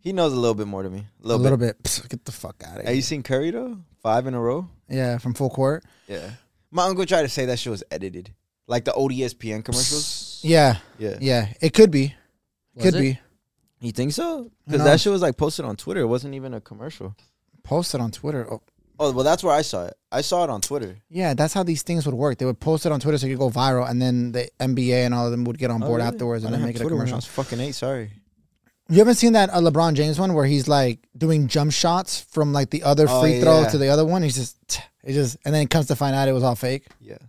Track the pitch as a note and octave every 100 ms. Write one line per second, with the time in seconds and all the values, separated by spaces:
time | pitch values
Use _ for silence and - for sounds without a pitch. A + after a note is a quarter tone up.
0 | F3 F#3+ E3 C3 A#2+ G#2+ G#2 G2 F#2+ F#2+
1 | G#2 _ A2 A#2 B2+ C3+ A#2 - - -
2 | - A#2 - - F2 - D2+ F#2 G2+ B2+
3 | B2+ D3+ A#2+ C3 D#3 A#3 B3+ A3 E3+ _
4 | A2+ A2+ C3 B2+ A#2 C#3 F3+ - _ C3
5 | B2+ A#2+ B2 A#2+ C3+ B2+ C3 D#3 _ _
6 | _ G2 F2 A#2+ _ _ _ E3 F3+ F#3
7 | F#3 F3+ C#3+ - B2+ B2 - G#2 - D#2
8 | F#2+ F2+ F2+ - _ _ _ A#2+ B2 A#2+
9 | C3+ C3 B2+ - A2+ G#2+ A2 A#2+ B2+ D3
10 | D3 - - - D#3+ E3 C#3+ G#2 - -
11 | A2 G2 C3+ B2 G#2 G#2+ D#3+ - A3 D3+
12 | C3+ - _ _ _ _ _ - F#3 D#3+
13 | C3+ C3 _ _ _ _ _ _ A#2+ A2
14 | C3 D3 E4+ D#4+ A#2 _ - D3 D3 D3
15 | G#3 G3 E3+ B2 D3+ D#3 C3+ G#2 - F#3+
16 | A#2+ A#2+ C#3 C3+ C3 A#2 - G#2 C3 -
17 | F#2+ G#2 _ _ _ _ - D3 F3 C3+
18 | A#2+ G2 C#3+ D3 A2+ A2+ _ _ _ _
19 | D3 B2+ C3+ F3 F#3 C#3+ D#3 G2 F2 -
20 | _ B2 D3 F3 E3+ A2 - C#3+ G#2+ F#2+
21 | _ E3 F3+ C3 D#3 G3+ F3 D#3+ - E3+
22 | D3 B2 C#3+ C3 B2+ B2 - D#3 E3+ D3
23 | C3 D3+ C3 C3 C3 A#2+ C3+ B2+ B2 A#2+
24 | B2+ B2 A#2+ A#2+ A#2+ _ C3 B2+ B2 B2
25 | B2 A#2+ A#2+ A#2+ A#2+ A#2 B2+ A2+ A2+ A#2
26 | A#2 A#2+ A#2+ A#2 A2 A#2 A#2 A#2 A#2 D#3+
27 | B2 B2 B2+ - C3+ A#2+ C3+ C3+ C3 C3+
28 | G#2+ G#2 _ _ _ _ _ _ _ E3
29 | A3 A#3+ A#3 A3+ G3 F3+ E3+ D3 E3 D3
30 | D3+ D3+ F#3+ D#3+ C#3 C#3+ C3 D3 B2+ A2+
31 | _ - D#3+ D#3 C3+ D#3 D3 C#3+ E3+ F3
32 | F#3+ - - - D3+ C#3+ C3+ D3 C#3+ C#3+
33 | D3+ B2+ - C3+ C#3 D#3+ D#3 D3 C#3 D3
34 | D#3+ F#3 D#3 B2 A#2+ - _ - - _
35 | - C3+ C3 C#3 - D3+ C#3+ - C#3+ C3+
36 | C#3 C3+ C3+ C3 B2+ A#2+ B2 C3+ - _
37 | A2 G#2